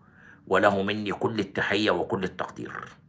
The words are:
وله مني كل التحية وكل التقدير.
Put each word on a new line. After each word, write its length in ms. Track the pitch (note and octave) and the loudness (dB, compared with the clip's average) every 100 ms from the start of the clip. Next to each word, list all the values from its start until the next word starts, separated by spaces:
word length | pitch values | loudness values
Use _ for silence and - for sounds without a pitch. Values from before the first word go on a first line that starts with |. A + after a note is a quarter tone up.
| - - - - - | -20 -20 -20 -14 0
وله 360 | F#2+ G2+ G2 | 4 6 4
مني 280 | G2 G#2 G#2 | 0 -2 -2
كل 280 | F2+ A2+ A2 | -2 -2 -2
التحية 520 | G2 - - G2+ G#2 | -2 -2 0 2 2
وكل 320 | F2+ D#2+ F#2 | 2 0 -2
التقدير. 600 | F#2 - - - A#1 - - - | -4 -6 -8 -8 -10 -10 -14 -18